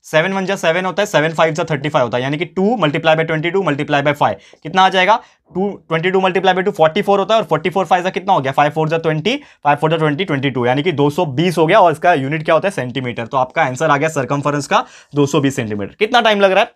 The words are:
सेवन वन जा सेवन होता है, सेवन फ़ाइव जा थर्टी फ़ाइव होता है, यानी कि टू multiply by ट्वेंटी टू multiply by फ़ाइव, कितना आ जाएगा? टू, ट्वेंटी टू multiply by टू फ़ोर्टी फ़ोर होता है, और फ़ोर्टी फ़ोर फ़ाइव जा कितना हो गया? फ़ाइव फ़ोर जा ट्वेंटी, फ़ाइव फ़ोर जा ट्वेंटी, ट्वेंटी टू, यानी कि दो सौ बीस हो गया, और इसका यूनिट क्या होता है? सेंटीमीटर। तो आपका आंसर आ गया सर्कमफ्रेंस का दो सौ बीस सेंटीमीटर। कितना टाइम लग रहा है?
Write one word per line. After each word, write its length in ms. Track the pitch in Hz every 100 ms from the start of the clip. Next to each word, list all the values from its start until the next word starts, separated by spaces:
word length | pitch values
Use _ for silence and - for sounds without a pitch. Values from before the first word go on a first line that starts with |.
सेवन 280 | - 156 180
वन 120 | 196
जा 100 | 185
सेवन 300 | 196 175 170
होता 160 | 185 175
है, 40 |
सेवन 280 | 208 151 156
फ़ाइव 200 | 160 165
जा 100 | 160
थर्टी 260 | 170 147 147
फ़ाइव 160 | 147
होता 120 | 120 123
है, 60 |
यानी 140 | 131 147
कि 80 | 170
टू 280 | - 196 233
multiply 380 | 156 156 160
by 80 | 156
ट्वेंटी 280 | 160 156 170
टू 100 | 190
multiply 400 | 175 143 147 143
by 100 | 143
फ़ाइव, 220 | 143 135 101 - _
कितना 180 | 156 185
आ 80 | 190
जाएगा? 260 | 190 185 233 - _ _
टू, 180 | 175 202 170 _
ट्वेंटी 220 | 165 180
टू 80 | 190
multiply 340 | 185 185 190
by 100 | 185
टू 60 | 190
फ़ोर्टी 300 | 190 160 202
फ़ोर 180 | 202 196
होता 160 | 190
है, 60 | 220
और 60 | 190
फ़ोर्टी 220 | 156 170
फ़ोर 160 | 185
फ़ाइव 180 | 180 185
जा 60 | 180
कितना 240 | 190 190
हो 80 | 175
गया? 100 | 135
फ़ाइव 200 | 135 147
फ़ोर 180 | 156 156
जा 80 | 165
ट्वेंटी, 360 | 160 156 170 285 - _
फ़ाइव 140 | 143 143
फ़ोर 140 | 160
जा 60 | 165
ट्वेंटी, 280 | 156 143
ट्वेंटी 240 | 190 139 135
टू, 160 | 127
यानी 180 | 120 131
कि 80 | 160
दो 160 | 143 147
सौ 160 | 147 165
बीस 300 | 127 180 165
हो 80 | 156
गया, 120 | 214
और 120 | 175
इसका 220 | 160 180
यूनिट 320 | 165 135 160
क्या 100 | 160
होता 120 | 156 190
है? 40 |
सेंटीमीटर। 540 | 175 127 123 123 110 113
तो 100 | 139
आपका 260 | 127 165
आंसर 260 | 143 127 156
आ 80 | 143
गया 120 | 156
सर्कमफ्रेंस 560 | 151 127 143 143 143 135
का 180 | 202 - - _
दो 100 | 143
सौ 140 | 139 156
बीस 140 | 139
सेंटीमीटर। 400 | 135 110 104 98
कितना 260 | - 220 254
टाइम 200 | 226 208
लग 100 | 196
रहा 120 | 190
है? 100 | 233